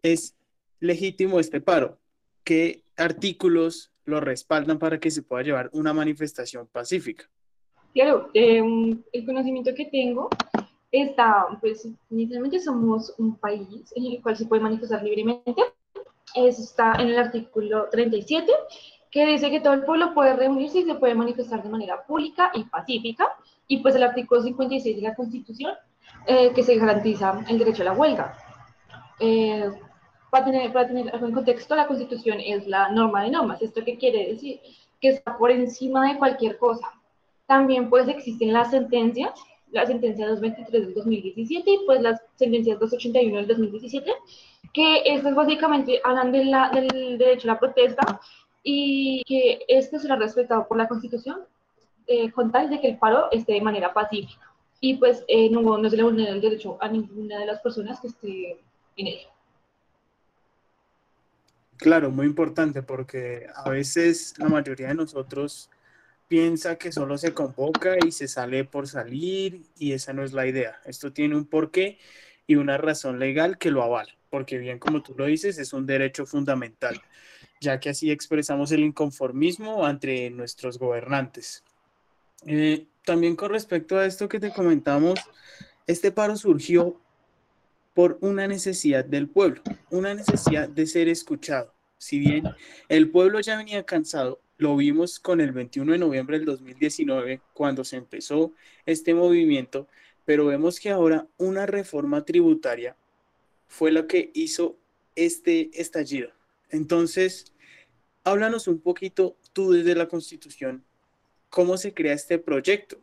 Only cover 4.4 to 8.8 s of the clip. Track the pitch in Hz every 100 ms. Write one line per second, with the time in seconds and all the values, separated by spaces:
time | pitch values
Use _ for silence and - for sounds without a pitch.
4.4 | - 156 147 311 160 156 160 151 - 127
5.4 | 139 139 123 156 151 156 151 147 151 -
6.4 | 120 123 117 123 120 180 135 107 - _
7.4 | _ _ _ _ _ 262 277 269 - 214
8.4 | 233 226 220 226